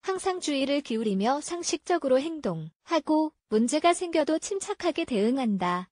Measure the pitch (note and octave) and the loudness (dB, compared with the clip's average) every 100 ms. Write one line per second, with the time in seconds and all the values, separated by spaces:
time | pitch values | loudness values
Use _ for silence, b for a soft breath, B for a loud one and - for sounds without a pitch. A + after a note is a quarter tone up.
0 | - F#4+ F#4+ F#4 E4+ C#4 C4+ C#4+ - A3+ | -4 -4 -2 -2 -2 -2 0 0 0 -2
1 | A3 F#3+ G#3 C#4 - E4+ E4+ F4 - F4 | 0 0 0 0 -2 -6 -4 -6 0 0
2 | C#4 B3+ D4 D#4+ B3 E3 D#3+ _ - E4 | 4 2 2 -6 -6 -6 -8 _ -2 -2
3 | - D#4 D#4 _ _ G#3+ A#3+ D4+ E4+ E4+ | 2 2 2 _ _ 2 2 4 4 2
4 | F4+ E4 D4 D#4 - G4 - G4+ F4+ D4+ | 0 0 2 0 -2 -6 -6 -4 -2 -2
5 | E4 A#3 G#3+ C4+ B3 G3+ F3+ F3+ F#3 | -2 0 2 2 0 0 0 -2 -6